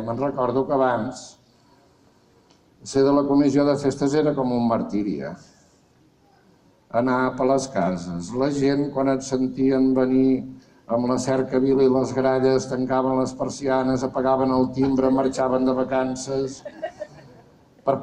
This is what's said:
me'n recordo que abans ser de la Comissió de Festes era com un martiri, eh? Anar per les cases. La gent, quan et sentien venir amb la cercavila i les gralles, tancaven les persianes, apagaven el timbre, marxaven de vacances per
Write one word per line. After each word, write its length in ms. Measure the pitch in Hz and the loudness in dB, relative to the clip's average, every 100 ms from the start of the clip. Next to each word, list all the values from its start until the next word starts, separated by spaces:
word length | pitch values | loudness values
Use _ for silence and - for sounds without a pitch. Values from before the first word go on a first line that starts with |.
me'n 160 | 113 117 | -2 -4
recordo 460 | 139 135 123 123 135 | -4 -2 -2 0 0
que 80 | 139 | 0
abans 480 | 131 117 107 - - - _ _ _ _ _ _ _ _ _ _ _ _ _ _ | 0 0 -4 -8 -16 -20 _ _ _ _ _ _ _ _ _ _ _ _ _ _
ser 220 | - 139 139 | -4 2 4
de 80 | 143 | 4
la 80 | 139 | 4
Comissió 380 | 139 143 143 143 | 4 4 2 2
de 120 | 139 | 0
Festes 340 | 139 131 139 151 | 0 0 0 2
era 160 | 151 143 | 0 0
com 160 | 127 | 0
un 160 | 123 117 | 0 0
martiri, 540 | 110 - 101 104 73 | 0 -2 -4 -4 -4
eh? 100 | 69 - - _ _ _ _ _ _ _ _ _ _ _ _ _ _ | -8 -12 -18 _ _ _ _ _ _ _ _ _ _ _ _ _ _
Anar 400 | 113 127 127 127 127 | -2 0 2 0 0
per 100 | 131 | 2
les 180 | 135 - | 2 0
cases. 560 | 101 87 87 87 87 87 123 | -2 -2 -2 -6 -8 -6 -2
La 140 | 143 | -2
gent, 380 | 139 135 139 143 | 0 0 0 -2
quan 160 | 131 135 | -2 0
et 160 | 135 - | -2 -2
sentien 640 | 131 131 127 135 135 131 131 | -2 -2 0 2 2 2 2
venir 460 | 127 131 131 131 - - - _ - | 2 4 4 2 -2 -14 -20 _ -4
amb 140 | 117 123 | -2 0
la 80 | 127 | -2
cercavila 680 | 131 131 127 131 135 135 131 | 0 -2 0 0 2 4 4
i 60 | |
les 200 | 131 127 | 4 0
gralles, 540 | 135 131 131 131 131 127 | 0 2 2 4 2 0
tancaven 480 | 127 127 131 131 131 | -4 -2 0 0 0
les 140 | 127 | -2
persianes, 680 | - 127 - 139 131 131 131 131 | -4 -6 -4 -2 0 0 0 -2
apagaven 480 | 139 131 131 135 | -2 0 2 2
el 160 | 131 127 131 | 2 0 0
timbre, 340 | 135 131 131 | 0 2 2
marxaven 560 | 135 131 135 131 127 131 | 2 0 0 0 2 0
de 80 | |
vacances 880 | 127 127 131 131 127 - 135 135 - - 320 453 - - - - - - - _ _ | 0 0 -2 -2 -6 -6 -4 -4 -8 -16 -12 -12 -12 -16 -18 -20 -20 -20 -20 _ _
per 140 | - 135 | -4 -2